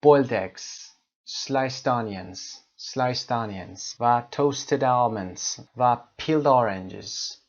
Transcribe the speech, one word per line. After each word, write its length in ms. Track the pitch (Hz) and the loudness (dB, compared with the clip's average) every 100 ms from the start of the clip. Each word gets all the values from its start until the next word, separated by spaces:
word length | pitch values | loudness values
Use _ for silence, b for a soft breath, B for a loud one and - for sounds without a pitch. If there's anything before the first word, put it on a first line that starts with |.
boiled 300 | 147 147 123 | 8 8 6
eggs. 600 | 113 92 - - - - _ _ _ - | 0 -4 -10 -16 -16 -18 _ _ _ -14
sliced 600 | - - 135 131 127 - | -12 -2 0 0 -2 -2
onions. 760 | 123 113 98 87 92 - - _ _ | 0 -2 -8 -10 -14 -16 -18 _ _
sliced 540 | - - 127 123 - | -12 -2 -2 -2 -4
onions. 640 | 120 110 98 87 92 - - | -4 -4 -8 -12 -14 -14 -2
و 220 | 120 120 120 | 2 2 0
toasted 520 | - 143 139 - 139 | 0 0 0 -2 0
almonds. 760 | 131 123 123 110 92 92 - - 120 - | 2 2 2 0 -8 -8 -8 -8 -14 0
و 200 | 123 120 - _ | 2 2 -4 _
peeled 300 | - 156 143 | 0 2 6
oranges. 920 | 131 113 95 92 98 98 - - - | 4 4 -2 -8 -12 -12 -10 -10 -12